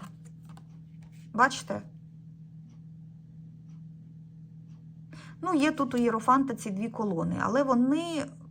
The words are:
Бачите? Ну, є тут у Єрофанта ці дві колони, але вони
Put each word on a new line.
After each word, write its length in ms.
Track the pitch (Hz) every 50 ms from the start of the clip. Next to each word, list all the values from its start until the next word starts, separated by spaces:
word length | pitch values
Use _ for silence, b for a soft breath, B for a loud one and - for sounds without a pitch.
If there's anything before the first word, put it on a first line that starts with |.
| - - - - - - - - - - - - - - - - - - - - - - - - - - -
Бачите? 480 | 220 247 277 - - - - 196 208 - - - - - - - - - - - - - - - - - - - - - - - - - - - - - - - - - - - - - - - - - - - - - - - - - - - - - - - - - - - - - - - - - - B B B B B B
Ну, 140 | 311 359 359
є 180 | 285 277 302
тут 220 | 302 - 277 247 -
у 40 | 240
Єрофанта 560 | 240 233 226 226 226 - 254 269 269 269 226
ці 160 | - - 226
дві 180 | 190 190 220 233
колони, 480 | - - 226 202 180 165 170 170 175 -
але 220 | - 190 220 269
вони 640 | 285 269 247 240 247 262 285 311 339 339 330 294 - - - - - -